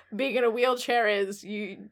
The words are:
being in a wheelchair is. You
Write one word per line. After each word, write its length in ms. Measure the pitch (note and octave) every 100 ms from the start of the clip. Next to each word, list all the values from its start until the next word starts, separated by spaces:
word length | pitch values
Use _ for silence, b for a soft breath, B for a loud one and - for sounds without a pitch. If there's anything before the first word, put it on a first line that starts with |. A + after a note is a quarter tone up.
| B G#3
being 200 | C4+ A#3+
in 80 |
a 60 | A#3+
wheelchair 560 | A3+ B3+ B3 B3 A#3+ G#3+
is. 360 | G3+ G3 G3+
You 460 | F#3 G#3 G3+ G3 G3